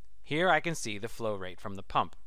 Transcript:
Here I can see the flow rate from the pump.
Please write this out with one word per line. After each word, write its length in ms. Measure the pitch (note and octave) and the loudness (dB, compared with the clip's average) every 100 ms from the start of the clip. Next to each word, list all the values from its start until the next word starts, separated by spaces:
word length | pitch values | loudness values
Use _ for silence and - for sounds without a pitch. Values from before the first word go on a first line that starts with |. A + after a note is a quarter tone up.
| - - | -8 -8
Here 260 | - D3 F3+ | -2 2 6
I 100 | D#3 | 6
can 160 | E3+ D#3+ | 4 -2
see 220 | A#2 G2+ | -2 -2
the 120 | A2+ | -4
flow 260 | - A2+ G2+ | -2 -2 -2
rate 240 | F#2 F2+ | -4 -4
from 160 | G#2+ G2 | -4 -4
the 80 | |
pump. 320 | - C#3+ F2+ - | 0 2 2 -2